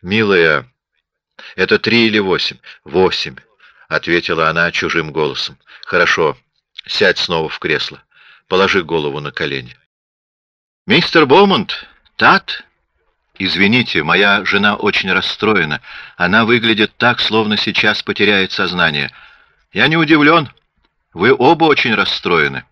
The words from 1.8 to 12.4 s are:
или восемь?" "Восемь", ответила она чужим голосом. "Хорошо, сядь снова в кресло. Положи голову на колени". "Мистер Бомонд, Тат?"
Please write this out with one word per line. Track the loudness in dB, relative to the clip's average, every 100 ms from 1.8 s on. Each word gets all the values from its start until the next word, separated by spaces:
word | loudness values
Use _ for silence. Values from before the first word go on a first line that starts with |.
| 2 2 2
или | 2
восемь?" | 0 -2 -2 -10 -20 -20
"Восемь", | -4 0 0 0 -10 -12 _ _ _ _ _
ответила | -6 -2 -4 -2 -2 0
она | 0 -2
чужим | -2 -4 -4 -4
голосом. | -4 -4 -4 -10 -12 _ -20
"Хорошо, | -4 0 0 0 -2 -2 _ _ _ -20 -10
сядь | 0 0 0
снова | -2 -4 -4
в | -6
кресло. | -4 -4 -6 -12 _ _ _ _ _
Положи | -2 0 -2
голову | -2 -4 -4 -8
на | -10
колени". | -8 -8 -8 -12 -20 _ _ _ _ _ _ _ _ _ _ -2
"Мистер | 0 2 2 4
Бомонд, | 6 4 2 -2 -10 -16 _ _ _
Тат?" | 2 2